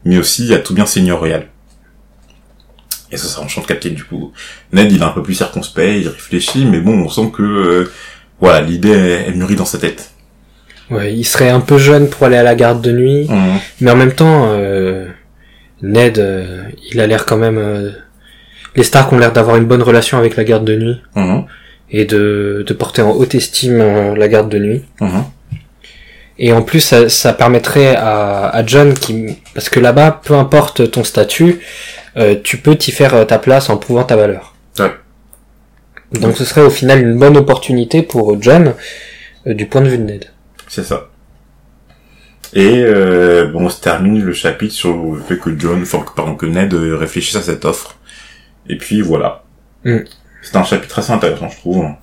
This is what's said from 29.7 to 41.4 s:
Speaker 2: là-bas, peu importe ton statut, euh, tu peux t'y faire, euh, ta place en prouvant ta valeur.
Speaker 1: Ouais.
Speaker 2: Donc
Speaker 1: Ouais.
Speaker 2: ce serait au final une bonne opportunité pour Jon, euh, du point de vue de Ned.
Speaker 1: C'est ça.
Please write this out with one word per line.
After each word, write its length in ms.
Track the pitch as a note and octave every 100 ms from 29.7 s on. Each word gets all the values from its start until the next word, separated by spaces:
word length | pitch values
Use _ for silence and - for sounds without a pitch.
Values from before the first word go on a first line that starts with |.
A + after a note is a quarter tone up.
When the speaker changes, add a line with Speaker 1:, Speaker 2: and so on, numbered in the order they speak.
| -
Speaker 2:
là-bas, 420 | A#2+ B2+ D#3 -
peu 100 | -
importe 560 | C#3+ C3+ D3+ C#3+ - A#2
ton 140 | -
statut, 560 | G#2+ - G2+ - E3+ F3 - - - - - -
euh, 200 | G#2+ G#2
tu 160 | - -
peux 180 | D3 D3+
t'y 140 | -
faire, 220 | - C#3
euh, 100 | B2
ta 140 | A2 A2
place 320 | - C3 C3+
en 60 | G#2
prouvant 280 | - A#2+
ta 120 | B2+ A2
valeur. 380 | G#2 F#2+ - _ _ -
Speaker 1:
Ouais. 140 | G2 - _ _ _ - _ _ _ _ _ - _
Speaker 2:
Donc 200 | A#2 A2+
Speaker 1:
Ouais. 40 | A2+
Speaker 2:
ce 80 |
serait 160 | B2+ -
au 80 | C#3+
final 300 | C3+ C3 C3+
une 180 | A#2+ A#2
bonne 180 | C#3 C#3+
opportunité 680 | C#3 B2+ - B2 A#2+ D#3+
pour 380 | E3 B2 G#2+ G#2
Jon, 320 | A2+ D#3+ D#3 A#2 - - - - - _ -
euh, 80 |
du 120 | G#2+ G#2
point 140 | C3+
de 80 | C3+
vue 100 | B2
de 60 |
Ned. 260 | G#2+ G2+ - _ _ _ -
Speaker 1:
C'est 140 | -
ça. 240 | - - - _ _ _